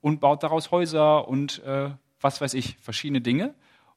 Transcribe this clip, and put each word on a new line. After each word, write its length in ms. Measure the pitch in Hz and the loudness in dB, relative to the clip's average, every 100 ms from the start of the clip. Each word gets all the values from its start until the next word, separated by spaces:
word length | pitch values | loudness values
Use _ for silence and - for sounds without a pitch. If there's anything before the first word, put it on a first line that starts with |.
und 220 | 147 151 | -2 2
baut 200 | 143 147 | 2 2
daraus 280 | 160 160 156 | 0 -2 0
Häuser 580 | 175 175 156 151 151 - | 0 2 4 4 4 2
und, 300 | 131 143 - | -2 -4 -8
äh, 260 | 135 135 139 139 _ _ | -6 -6 -6 -10 _ _
was 180 | 139 - | -2 -2
weiß 140 | 139 | -4
ich, 240 | 131 120 - | -4 -6 -10
verschiedene 420 | - 113 147 139 | -12 -8 -4 -2
Dinge. 340 | 120 131 233 - _ _ _ | 0 0 -2 -8 _ _ _